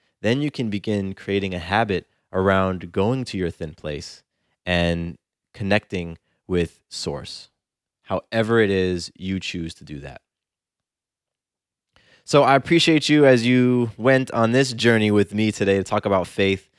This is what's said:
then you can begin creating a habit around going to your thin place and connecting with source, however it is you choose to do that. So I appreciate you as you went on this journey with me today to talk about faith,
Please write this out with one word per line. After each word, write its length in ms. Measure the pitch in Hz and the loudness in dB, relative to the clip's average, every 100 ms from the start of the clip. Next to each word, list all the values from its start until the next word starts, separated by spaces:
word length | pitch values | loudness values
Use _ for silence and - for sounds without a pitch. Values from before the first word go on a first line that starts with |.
| _ _ | _ _
then 180 | 104 135 | -2 -2
you 100 | 147 | -2
can 200 | - 113 | -4 -6
begin 420 | 101 110 104 95 | -4 -4 -4 -4
creating 420 | 95 - 98 95 | -8 -4 -4 -2
a 40 | 90 | -6
habit 500 | 82 101 104 90 - _ _ | -2 -2 0 -4 -6 _ _
around 580 | 92 95 95 95 92 87 | 0 2 2 0 -4 -6
going 340 | 95 104 131 120 | -2 -2 -2 -6
to 100 | 101 | -6
your 140 | 87 | -6
thin 240 | - 80 | -6 -12
place 480 | - 78 73 - - _ _ _ _ | -10 -10 -10 -12 -20 _ _ _ _
and 540 | 90 87 87 85 85 - _ _ _ | -2 0 0 -2 -6 -12 _ _ _
connecting 640 | - 98 104 - 92 85 82 _ _ - | -8 -2 -2 -2 -10 -10 -14 _ _ -4
with 340 | 90 82 _ _ | -2 -2 _ _
source, 640 | - 80 69 - - - _ _ _ _ _ | -10 -8 -8 -10 -18 -20 _ _ _ _ _
however 580 | - 92 - 113 110 117 | -8 -8 -4 -2 2 2
it 100 | 104 | 2
is 420 | 95 92 90 - - | 2 0 -2 -8 -10
you 220 | 95 95 | -6 -6
choose 360 | - 90 82 | -6 -8 -8
to 100 | - | -12
do 140 | 76 73 | -16 -16
that. 220 | 69 - _ _ _ _ _ _ _ _ _ _ _ _ _ _ _ _ _ _ _ _ | -16 -18 _ _ _ _ _ _ _ _ _ _ _ _ _ _ _ _ _ _ _ _
So 180 | - 147 | 2 4
I 120 | 131 | 6
appreciate 540 | 135 - 170 165 156 - | 4 4 2 4 2 4
you 180 | 151 139 | 6 6
as 200 | 123 120 | 6 4
you 440 | 127 123 123 117 - | 2 4 2 -2 -2
went 340 | 120 131 131 | 2 2 0
on 220 | - 113 | 0 2
this 200 | 127 131 | 2 0
journey 380 | 110 117 113 107 | 0 2 4 4
with 240 | 104 98 | 2 2
me 180 | 104 110 | 0 -2
today 240 | - 98 98 | 0 0 0
to 80 | |
talk 220 | 95 104 104 | 0 -4 0
about 200 | 95 87 | -2 -2
faith, 440 | - 98 95 _ | -2 0 -2 _